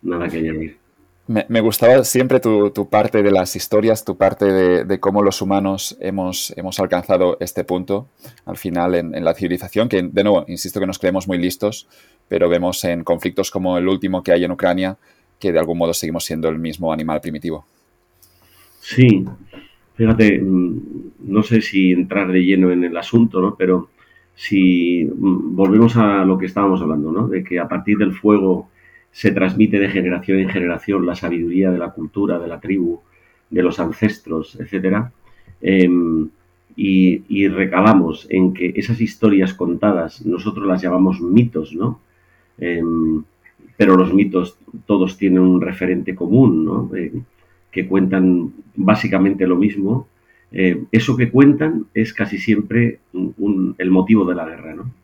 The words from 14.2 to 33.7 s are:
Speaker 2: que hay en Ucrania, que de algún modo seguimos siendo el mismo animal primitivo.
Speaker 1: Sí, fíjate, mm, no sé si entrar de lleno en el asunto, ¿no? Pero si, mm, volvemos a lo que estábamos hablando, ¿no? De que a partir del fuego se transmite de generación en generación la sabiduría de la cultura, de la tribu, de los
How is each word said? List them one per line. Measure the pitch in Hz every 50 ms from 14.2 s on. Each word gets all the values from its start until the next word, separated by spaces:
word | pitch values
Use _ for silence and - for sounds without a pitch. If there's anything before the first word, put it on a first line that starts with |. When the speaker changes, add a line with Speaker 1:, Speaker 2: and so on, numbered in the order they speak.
| 87
Speaker 2:
que | -
hay | 90 87 90
en | 85 87
Ucrania, | 87 - 92 87 92 95 95 95 _ _ _ _ _ _ _ _ _
que | - 98
de | 85 80
algún | 80 80 85 85
modo | 85 82 85
seguimos | - - 80 80 85 -
siendo | - 82 80 80 80
el | 78 80
mismo | 82 80 76 80 90 82 78
animal | 80 80 80 80 78
primitivo. | - 87 78 76 73 85 80 73 - _ _ _ _ _ _ _ _ _ _ _ _ _ _ _ _ _ _ _ _ _ _ _
Speaker 1:
Sí, | - - - - 127 127 110 95 92 - - - - - - - - _ _ _ _ _ _
fíjate, | - 113 110 113 113 110 104 98 64
mm, | - 95 95 92 90 90 - - - - 76 73 - - - _ -
no | - 95 107 107
sé | - 117 110
si | - - - 98 95 92
entrar | 92 90 90 92 92 101 98 92
de | 92 92 90
lleno | 92 98 95 92 90
en | 90 90 90
el | 90 85
asunto, | 85 - - - 117 117 113 - 92
¿no? | 92 101 107
Pero | - 95 92 92 87 82 - _ _ _ _ _ _ _ _ _
si, | _ - - 104 98 95 92 92 90 87 87 87 87 82 69 -
mm, | - - 95 92 92 85 80 90
volvemos | 92 98 95 98 110 117 117 117
a | 117 107 104 101 98 95
lo | 95 95 92
que | 95
estábamos | 90 - 101 101 98 95 90 85
hablando, | 78 78 76 73 78
¿no? | 80 95 117
De | - - 90 92
que | - 90 87
a | 85
partir | - - 90 92 - 104 101
del | 104 92 92
fuego | - - 104 104 101 95 95 92 87 - _ _ _ _ _ _ - _ _ _
se | - - 107
transmite | - - 90 92 92 - 110 101 98 101
de | 98 92
generación | 92 98 90 92 87 90 - - 98 98
en | 95 92
generación | 92 92 87 87 85 82 - - 101 98 87
la | 87 87
sabiduría | 85 - 85 85 85 85 85 85 92 95 95
de | 90 87
la | 85 87 -
cultura, | - 82 78 _ 101 101 98 90 87
de | 85 82
la | 82 82
tribu, | - - 98 98 87 85 85 82 _ _ _ _ _ _ _ _ _ _
de | - - 92
los | 90